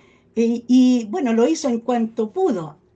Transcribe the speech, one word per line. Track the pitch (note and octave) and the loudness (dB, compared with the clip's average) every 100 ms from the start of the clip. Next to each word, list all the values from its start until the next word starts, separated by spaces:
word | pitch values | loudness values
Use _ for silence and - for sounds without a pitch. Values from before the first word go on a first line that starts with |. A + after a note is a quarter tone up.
| _ _ _ - | _ _ _ -2
Eh, | A#3 A#3+ - | -2 -2 2
y, | B3+ B3+ B3 G#3+ | 4 4 2 -2
bueno, | E4+ C4 | -4 -2
lo | A3+ B3+ | 2 0
hizo | D#4+ C#4 | 0 -2
en | A#3 | -4
cuanto | A#3+ A#3+ A3+ - G#3+ | -2 -2 -2 -4 -6
pudo. | F#4 F#4+ F#3+ D#3 - _ | -2 -2 -2 -8 -16 _